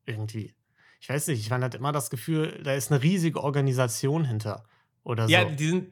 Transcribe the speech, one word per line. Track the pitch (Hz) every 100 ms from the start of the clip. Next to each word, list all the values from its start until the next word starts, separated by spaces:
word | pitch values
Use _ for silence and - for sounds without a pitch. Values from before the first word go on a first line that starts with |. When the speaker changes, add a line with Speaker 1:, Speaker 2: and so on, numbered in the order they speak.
| -
Speaker 1:
Irgendwie. | 110 107 110 95 _ _ _ _ _
Ich | -
weiß | 143 165
nicht, | 123 107
man | 123
hat | 127 113
immer | 143
das | 147 -
Gefühl, | 131 - 156 156 -
da | 143
ist | 139 -
eine | 143
riesige | 147 196 165 -
Organisation | 143 143 135 127 123 - 135 160
hinter | 139 107 107 98 - _ _ _
oder | - 113 113
Speaker 2:
Ja, | 170 170
Speaker 1:
so. | 147
Speaker 2:
die | 156
sind, | 180 185